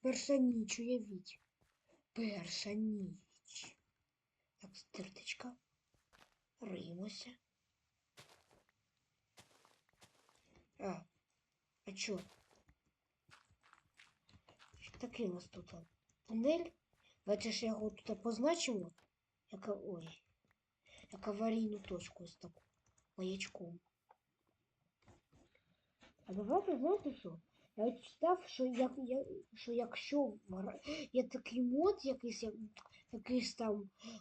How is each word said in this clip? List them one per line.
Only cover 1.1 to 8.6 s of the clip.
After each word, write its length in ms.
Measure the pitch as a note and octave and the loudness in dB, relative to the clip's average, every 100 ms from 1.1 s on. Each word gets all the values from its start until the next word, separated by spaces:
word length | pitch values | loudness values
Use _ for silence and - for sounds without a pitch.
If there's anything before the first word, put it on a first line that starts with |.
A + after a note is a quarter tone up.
| F#3 - - _ _ _ _ _ - _ | -8 -10 -18 _ _ _ _ _ -20 _
Перша 600 | - A3 G3+ E3+ - G#3 | -4 -2 -2 -4 -4 -2
ніч. 1040 | G#3 A3 G#3 F3+ - - _ - - - - _ _ _ _ _ _ _ _ | 0 2 0 -2 -6 -16 _ -14 -12 -12 -16 _ _ _ _ _ _ _ _
Так, 180 | F#3+ - | -20 -18
стирточка. 800 | - - F#3+ - - - B3 B3 _ _ _ _ _ - - _ _ _ | -14 -10 -8 -8 -8 -6 -8 -12 _ _ _ _ _ -20 -20 _ _ _
Риємося. 680 | A3 F3+ E3+ F3 G#3+ - B3 B3 _ _ _ _ _ _ _ - - - _ - | -8 -8 -8 -8 -8 -8 -12 -14 _ _ _ _ _ _ _ -20 -20 -20 _ -20